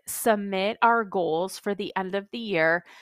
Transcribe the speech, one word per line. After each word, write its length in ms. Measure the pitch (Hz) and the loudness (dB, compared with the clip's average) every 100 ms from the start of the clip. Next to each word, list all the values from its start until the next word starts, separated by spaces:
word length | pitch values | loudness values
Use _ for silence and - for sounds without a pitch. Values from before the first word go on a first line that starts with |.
submit 720 | - - 233 208 202 190 202 - | -12 -2 2 2 0 0 -2 2
our 200 | 233 233 | 4 4
goals 540 | 202 190 165 160 190 - | 0 -2 0 0 -2 -4
for 160 | 208 | -6
the 180 | 196 202 | -4 -4
end 180 | 190 185 | -4 -4
of 160 | 196 202 | -6 -6
the 60 | 240 | -10
year 480 | 220 170 160 170 - - | -2 2 4 2 -2 -20